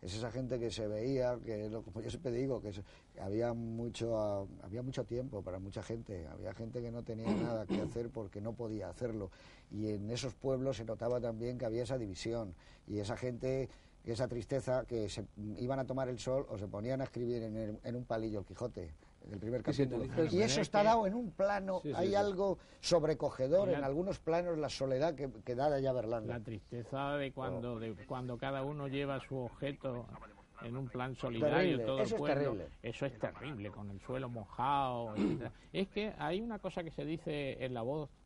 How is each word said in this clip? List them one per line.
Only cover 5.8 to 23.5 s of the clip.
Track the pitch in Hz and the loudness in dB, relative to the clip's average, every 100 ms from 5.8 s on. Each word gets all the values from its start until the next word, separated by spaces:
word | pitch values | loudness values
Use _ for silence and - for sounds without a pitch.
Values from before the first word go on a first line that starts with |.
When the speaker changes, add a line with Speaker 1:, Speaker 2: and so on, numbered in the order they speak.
Speaker 1:
gente, | 98 117 117 95 80 | -6 -6 -6 -8 -8
había | 82 98 | -8 -8
gente | 107 113 123 | -6 -6 -4
que | 117 | -4
no | 117 | -6
tenía | 117 110 113 | -6 -4 0
<clears throat> | |
nada | 208 165 117 104 | 2 2 0 0
que | 185 | 0
hacer | - 117 120 | 0 -2 -4
porque | 113 101 104 | -4 -8 -6
no | 107 | -6
podía | 113 117 107 92 | -4 -4 -2 -4
hacerlo, | 87 123 110 98 - - - - | -4 -2 -2 -4 -8 -20 -20 -12
y | 101 107 | -4 -2
en | 104 101 | 0 -2
esos | 120 127 | -2 -4
pueblos | - 139 131 131 131 | -2 0 2 2 -2
se | |
notaba | 113 107 117 123 | -4 -2 2 2
también | 117 110 120 123 | 0 -2 -2 -2
que | |
había | 120 113 | 0 0
esa | 120 131 | 0 0
división, | 110 92 113 117 107 85 - - - | -2 -4 -2 -2 -2 -8 -16 -20 -4
y | 104 | -2
esa | 101 113 | 0 -2
gente, | 127 120 131 135 127 - - - | -2 -2 0 0 -2 -6 -20 -14
esa | - 113 123 | -6 -2 0
tristeza, | 117 107 135 127 127 120 | -2 0 -2 2 0 2
que | 117 104 | -2 -2
se | - 101 - 104 95 | -4 -8 -8 -6 -4
iban | 123 135 | -2 0
a | 127 | 0
tomar | 131 131 | 0 0
el | 123 | -2
sol | - 131 - | 0 0 0
o | 110 | -4
se | 101 | -4
ponían | 101 110 131 | -4 -2 -2
a | |
escribir | 135 - 120 120 | -2 -2 -2 0
en | 113 107 | -2 -2
el, | 110 107 | -4 -4
en | - 120 | -6 -6
un | |
palillo | 123 113 113 104 | -2 0 0 -2
el | |
Quijote, | 92 92 123 107 80 76 - - - | -6 -4 -4 -4 -8 -10 -20 -20 -10
el | 101 | -6
primer | 107 123 | -2 -2
Speaker 2:
Que | 107 | 0
si | 156 135 | 2 2
Speaker 1:
capítulo. | 120 | 2
Speaker 2:
analizas | 107 - 160 | -2 2 4
Speaker 1:
Y | 175 | 6
eso | 226 269 | 4 4
Speaker 3:
Es | - | 4
Speaker 1:
está | 208 | 6
Speaker 3:
que | 208 | 8
Speaker 1:
dado | 233 202 | 8 6
en | |
un | 220 233 | 2 -4
plano, | - 196 202 190 185 | 2 2 2 0 -2
Speaker 2:
Sí, | 151 | 0
sí, | 143 | 2
Speaker 1:
hay | 185 | 4
Speaker 2:
sí. | |
Speaker 1:
algo | 196 202 185 196 180 - - | 6 4 4 2 2 -4 -8
sobrecogedor | - 175 156 151 147 - 131 | 4 6 6 4 2 2 6